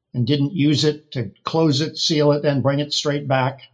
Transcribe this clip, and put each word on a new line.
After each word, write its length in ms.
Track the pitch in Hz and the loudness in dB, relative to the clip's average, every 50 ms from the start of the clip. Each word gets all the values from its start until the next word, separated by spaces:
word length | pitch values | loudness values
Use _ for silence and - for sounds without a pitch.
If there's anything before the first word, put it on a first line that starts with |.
| _ _ - | _ _ -4
and 120 | 120 120 | -4 -2
didn't 280 | 110 147 143 139 143 196 | 0 0 0 0 -2 0
use 320 | 180 139 147 156 - 151 | 2 2 2 2 2 2
it, 260 | 151 151 147 - _ | 0 0 -2 -6 _
to 200 | - 135 113 98 - _ - | -8 -8 -8 -8 -10 _ -10
close 380 | - - 160 165 160 143 123 | -4 0 2 2 2 2 2
it, 160 | 160 151 156 - | -2 -4 -4 -4
seal 340 | - - 165 147 147 147 | -4 -2 0 2 4 4
it, 100 | 147 147 | 2 2
then 200 | 147 151 143 135 | 2 0 0 2
bring 180 | 127 135 139 143 | 2 0 0 0
it 140 | 147 147 - | -2 -4 -4
straight 340 | - - 151 143 147 147 139 | -4 -2 -2 -2 -2 -2 -2
back. 340 | 135 131 127 131 127 - - - | 0 0 0 0 -2 -6 -12 -20